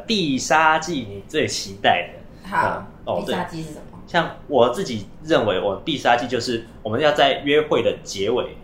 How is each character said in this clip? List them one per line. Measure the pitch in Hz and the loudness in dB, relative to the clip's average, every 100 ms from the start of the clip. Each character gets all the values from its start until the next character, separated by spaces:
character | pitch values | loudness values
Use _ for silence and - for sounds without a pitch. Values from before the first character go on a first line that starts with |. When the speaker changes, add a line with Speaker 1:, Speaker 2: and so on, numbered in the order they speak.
| - | 0
Speaker 1:
必 | 214 156 127 | 0 0 -2
杀 | - 160 160 160 | 2 4 4 4
技， | 175 147 104 | 0 -6 -6
你 | 101 - | -12 -6
最 | 156 107 | -2 -2
期 | - 98 98 | -2 -8 0
待 | 123 87 - | 2 2 0
的。 | - - - - | -10 -18 -18 -6
Speaker 2:
好， | - 101 90 - - - | -2 0 -2 -8 -10 -4
Speaker 1:
嗯， | |
哦， | 104 | -4
Speaker 2:
必 | 101 | -2
杀 | 101 | -4
技 | - 165 | -6 -8
是 | 156 | -12
什 | - | -14
么？ | - | -16
Speaker 1:
对。 | - - | -18 -2
像 | 175 160 - - | 0 0 -4 0
我 | 135 120 | 4 4
自 | - | 4
己 | - 110 95 - | -4 -6 -8 -12
认 | 156 151 107 | 0 2 2
为， | 92 | 2
我 | 98 95 | 0 -2
必 | - 131 | -4 0
杀 | 127 120 | 2 2
技 | 123 | 2
就 | 123 | -2
是 | 127 113 110 - | -2 -4 -6 -12
我 | 107 | -4
们 | 117 | 2
要 | 151 | 4
在 | 147 139 135 | 6 4 2
约 | 139 151 | 2 2
会 | 151 139 | 4 2
的 | 101 - | 2 -2
结 | - 98 101 | -6 -4 0
尾 | 123 - - | 0 -2 -8